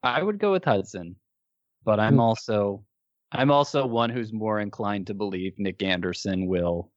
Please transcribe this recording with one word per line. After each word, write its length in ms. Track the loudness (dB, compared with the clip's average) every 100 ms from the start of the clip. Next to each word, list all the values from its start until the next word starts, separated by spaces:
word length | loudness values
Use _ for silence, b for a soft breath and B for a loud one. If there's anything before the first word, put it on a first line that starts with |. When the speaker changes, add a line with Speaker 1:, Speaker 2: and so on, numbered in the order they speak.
Speaker 1:
I 200 | 0 0
would 180 | 0 0
go 120 | 2
with 140 | 2 2
Hudson, 500 | 0 0 -10 -12 -16 _ _ _ _ _ _
but 160 | 0 2
I'm 160 | 4 4
Speaker 2:
Hmm. 40 |
Speaker 1:
also, 640 | 4 0 -2 0 0 -4 -12 _ _ _ _
I'm 200 | 0 4
also 340 | 4 4 0 0
one 240 | 0 0
who's 240 | -2 -6
more 260 | -4 -2 -2
inclined 480 | -2 -4 -4 -2 -4
to 60 |
believe 440 | -4 -4 -4 -6 -4
Nick 240 | -6 -2
Anderson 680 | -2 0 -2 -4 -4 -2 0
will 440 | 0 0 -2 -6